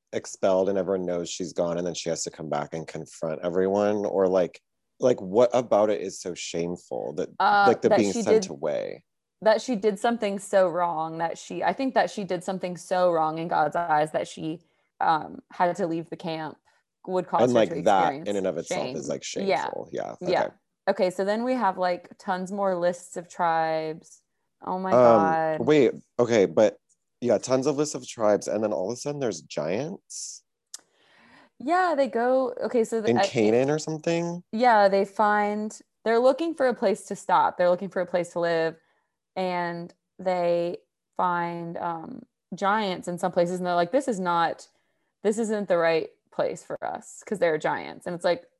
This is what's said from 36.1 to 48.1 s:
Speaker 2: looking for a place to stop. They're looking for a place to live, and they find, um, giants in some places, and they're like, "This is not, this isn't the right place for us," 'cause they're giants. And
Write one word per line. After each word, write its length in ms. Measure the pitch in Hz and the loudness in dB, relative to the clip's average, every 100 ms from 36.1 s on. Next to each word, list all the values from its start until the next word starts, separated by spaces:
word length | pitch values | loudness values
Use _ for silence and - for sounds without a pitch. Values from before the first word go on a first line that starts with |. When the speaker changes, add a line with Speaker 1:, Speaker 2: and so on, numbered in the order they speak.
| 233 | 4
Speaker 2:
looking 360 | 254 262 330 | 4 4 -2
for 120 | 311 262 | 0 0
a 60 | |
place 300 | 226 208 220 - | 2 0 -2 -6
to 100 | 196 | -8
stop. 400 | - 170 127 - | 0 2 2 2
They're 120 | 180 | 2
looking 200 | 180 190 | 2 -2
for 100 | 190 | -4
a 60 | 175 | -2
place 260 | 180 170 | -2 -2
to 80 | 175 | -2
live, 360 | 170 165 160 160 _ _ _ _ _ 190 | 0 0 0 -4 _ _ _ _ _ -6
and 560 | 185 180 175 170 170 - _ - | -4 -2 -4 -6 -12 -18 _ -8
they 600 | 185 180 175 175 170 - _ _ _ - | -2 0 2 0 -2 -6 _ _ _ -4
find, 600 | 180 175 170 170 170 175 | -2 0 -2 -6 -8 -6
um, 440 | 175 165 - - - _ _ | -6 -8 -10 -16 -18 _ _
giants 540 | 180 196 220 202 175 - | -4 0 0 -2 -4 -6
in 100 | 175 | -4
some 140 | 185 | 0
places, 260 | 175 175 180 | 2 0 0
and 60 | 180 | 0
they're 80 | |
like, 180 | 175 175 | 0 2
"This 160 | 269 269 | 0 0
is 120 | 190 | -2
not, 480 | 180 170 165 - - _ _ _ _ _ | 0 2 0 -2 -14 _ _ _ _ _
this 160 | 202 220 | -2 0
isn't 300 | 214 214 202 | -2 -2 0
the 80 | 170 | 2
right 320 | 165 160 - _ _ | 4 2 -2 _ _
place 320 | - - - | -4 -4 -4
for 180 | - 147 | -10 -8
us," 380 | - 82 - - - | -8 -10 -12 -20 -10
'cause 120 | 202 | 0
they're 180 | 170 156 | 0 2
giants. 480 | 160 123 71 - | -2 -4 -8 -12
And 80 | 185 | -10